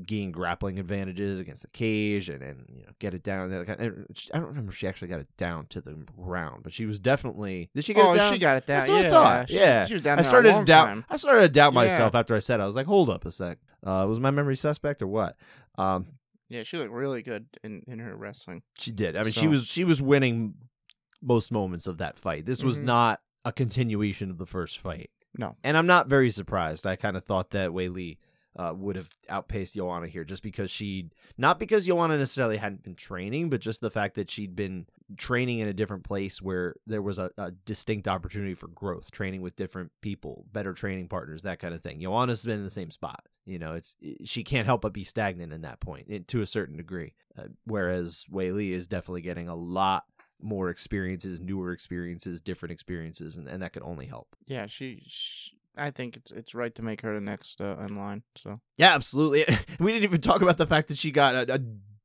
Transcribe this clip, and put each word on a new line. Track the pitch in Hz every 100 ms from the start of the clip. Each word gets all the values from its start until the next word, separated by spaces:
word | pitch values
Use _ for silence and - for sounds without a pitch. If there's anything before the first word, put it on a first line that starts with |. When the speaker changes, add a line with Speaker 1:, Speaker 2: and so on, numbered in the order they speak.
| 90
Speaker 1:
gain | 107 98
grappling | 82 87 87 101 95
advantages | 87 98 95 90 101 95
against | 82 -
the | -
cage | - 113 107 104 101 87
and, | 69
and, | 67 67 -
you | 64
know, | - -
get | 104
it | 90
down | 104 95 92
there. | 95
And | 87 - 113 - -
she, | - -
I | -
don't | -
remember | 143 101
if | -
she | 95
actually | - 90
got | 85
it | 69 -
down | 87 82 76
to | -
the | - 76 73 -
ground, | 90 90 78 55
but | 67
she | - 110
was | 104
definitely, | 110 139 123 98 101 92 85
did | -
she | 151
get | 208 185
Speaker 2:
Oh, |
Speaker 1:
it | 175
down? | 208
Speaker 2:
she | 202
got | 156 131
it | -
down. | 139 131
Speaker 1:
That's |
what | 403
Speaker 2:
Yeah, | 175
Speaker 1:
I |
thought. | - - 123 127
Speaker 2:
she, | 175
Speaker 1:
Yeah. | 180 117 98
Speaker 2:
she |
was | 202
down | 147 143
Speaker 1:
I |
Speaker 2:
there | 147
a |
Speaker 1:
started | 123 120
to |
Speaker 2:
long | 208
Speaker 1:
doubt, | 139 160 117
Speaker 2:
time. | 104 -
Speaker 1:
I | 302
started | 285 247
to | 175
doubt | 147 147
Speaker 2:
Yeah. | 127
Speaker 1:
myself | 113 170 110
after | 120 113 110
I |
said | - 113
it. |
I | 101
was | 117
like, | 139
"Hold | 202 135
up | 87
a | -
sec. | - 90 87 _ _
Uh, | 95 95 98
was | 113
my | 135
memory | 143 143 135
suspect | 151 147 147 143
or | 98
what?" | 107 92 - _ - _ -
Um, | 95 92 92 - _ _ -
Speaker 2:
Yeah, | 120
she | 110 170
looked | 113
really | 120 139 123
good | 120 107 120 -
in, | 107 104 -
in | 110
her | 117 101
wrestling. | 104 98 - 85 - -
Speaker 1:
She | -
did. | 107 95 82
I |
mean, | 110
she | 110
Speaker 2:
So | 156
Speaker 1:
was, | 143 113
she | 160
was | 180 143
winning | 135 143 127 117 107 - - _ _ _ _ _
most | 123 117 -
moments | 110 95 87 95
of | 80
that | 78 -
fight. | 90 76 82
This | 127
was | 131 120
Speaker 2:
Mm-hmm. | 139
Speaker 1:
not | 120 117 104 _ _
a | -
continuation | - 120 127 120 104 104 92 95
of | 85
the | 92
first | 92 80 -
fight. | 95 80 - _ _ -
Speaker 2:
No. | 104 -
Speaker 1:
And | 135 160
I'm | 170
not | 180 131
very | 139 127
surprised. | 104 90 95 80 80 98
I | 92
kinda | 104 95
thought | - 95 90
that | 101 92
Wei | 90 90
Li, | 90 85 78 _ _ _ -
uh, | 87
would | 87 101 95
have | 82 _ -
outpaced | 98 - 107 92
Joanna | 104 90 87 82
here | 85
just | 80 95
because | 107 - 98
she, | - 104 95 85 _ _ -
not | 139 175
because | 214 214
Joanna | 180 175 165 151
necessarily | 135 135 117 107
hadn't | 104 95
been | -
training, | 87 - 92 98 139 170
but | 120
just | 110 110
the | 110
fact | 110 101
that | - 92
she'd | - 101 92
been | 95 92 - _ - 98
training | - 123 123 117
in | 107
a |
different | 95 107 98
place | - 98 98 -
where | 95 90 90 - 110
there | 107
was | 101 95
a, | 92 -
a | 90
distinct | 92 - 104 - 107 98
opportunity | 92 92 104 98
for | 90 87
growth, | 87 98 85 -
training | - 95 95
with | 90 -
different | 95 92 85 _
people, | 107 98 73 50 -
better | 107 98
training | 87 101 92 87
partners, | 92 69 80
that | 95 87
kind | 87
of | 82
thing. | - 73
Joanna's | 92 110 123 113 113
been | 107
in |
the | 98
same | 104 82
spot. | - 67 - _ _
You | - 90
know, | 80
it's, | 82 - -
i-, | 76 -
she | - 120
can't | - 131 110
help | 117
but | 107
be | 101
stagnant | 92 113 104 87 82
in | 80
that | 80 -
point, | - - -
i-, | 104 85
to | 120
a | 101
certain | 110 73 76
degree. | 80 92 76 _ _ -
Uh, | - - 117
whereas | 107 90 90 87 - -
Wei | 95 92
Li | 98 98
is | 90 90
definitely | 98 - 90
getting | 87 85 85
a |
lot | 85 87 92 95 95 - _ _ _
more | 110 101 90
experiences, | 85 - 101 92 92 95 87
newer | 90 98 90
experiences, | 87 - 87 87 85 95 85
different | 92 90 85
experiences, | 82 - 87 80 - 80 80
and, | 73
and | 92
that | 87
could | -
only | - 80 65
help. | 58 - _ -
Speaker 2:
Yeah, | 131 110
she, | - 131 107 -
she | - - - - _ _ -
I | 143
think | 139 123 117
it's, | -
it's | - 113
right | 117 120
to | 113
make | 113 107
her | 113
the | 107
next, | 101 98 - -
uh, | 101 78
in | 101 101
line, | 101 101 - -
so. | 101 104 _ -
Speaker 1:
Yeah, | 180
absolutely. | 151 - 135 156 143 156
<laughs> | 107 - -
We | 185
didn't | 226
even | 208 165
talk | 220 -
about | 180 160
the | 156
fact | 156 -
that | 143
she | 156
got | 143 139
a, | 127 123
a | 135 120 104 101 -